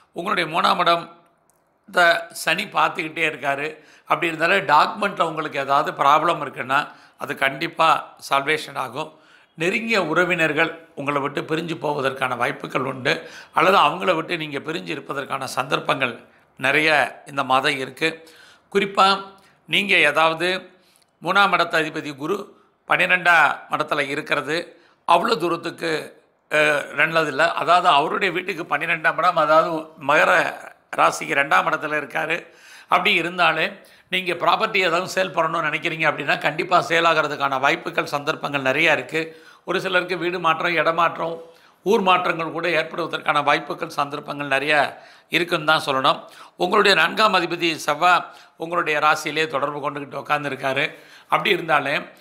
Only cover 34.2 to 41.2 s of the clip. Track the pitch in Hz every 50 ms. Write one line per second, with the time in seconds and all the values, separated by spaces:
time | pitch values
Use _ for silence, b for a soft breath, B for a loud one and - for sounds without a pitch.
34.2 | 185 175 170 - 165 160 180 180 208 220 - 196 185 180 160 175 185 151 - 185
35.2 | 190 180 156 170 165 160 160 170 160 151 151 156 151 165 156 160 160 151 139 147
36.2 | 147 143 175 160 - 160 147 156 190 175 180 175 156 - 160 165 170 170 165 156
37.2 | 151 147 147 147 139 135 135 131 131 143 160 170 165 180 160 - 165 160 - 143
38.2 | 139 143 156 - - 156 143 139 135 131 131 147 160 170 151 127 127 - - 160
39.2 | 160 160 B B B B B B B - - 190 - 190 185 180 175 175 185 170
40.2 | 160 175 175 185 170 160 160 151 165 170 170 160 151 156 165 170 170 165 - -